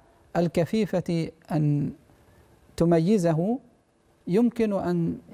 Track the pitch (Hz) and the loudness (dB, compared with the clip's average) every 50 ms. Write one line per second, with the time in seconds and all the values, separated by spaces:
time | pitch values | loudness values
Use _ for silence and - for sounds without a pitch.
0 | _ _ _ _ _ _ _ 170 175 165 - 185 165 - - 220 214 165 - 180 | _ _ _ _ _ _ _ -2 -2 0 2 0 0 0 0 -2 -2 0 -2 -4
1 | 160 - 170 165 160 - - - _ - 185 156 151 147 147 143 151 - - - | -2 -2 -2 -2 -2 -4 -8 -14 _ -6 -2 0 2 2 2 0 -2 -4 -6 -12
2 | _ _ - _ _ _ - - - _ _ _ _ _ - - 170 170 175 165 | _ _ -20 _ _ _ -20 -20 -20 _ _ _ _ _ -2 0 2 4 4 2
3 | 160 180 220 208 170 170 160 151 170 202 240 277 - - _ _ _ _ _ _ | 4 2 2 2 2 0 0 0 0 -2 -4 -4 -8 -14 _ _ _ _ _ _
4 | _ _ _ _ _ - 175 208 240 233 - - 220 220 196 185 - 175 175 175 | _ _ _ _ _ -2 0 2 2 2 0 0 -2 -2 -2 -2 -2 -2 -2 0
5 | 165 170 175 - - - | -2 -2 -4 -8 -12 -14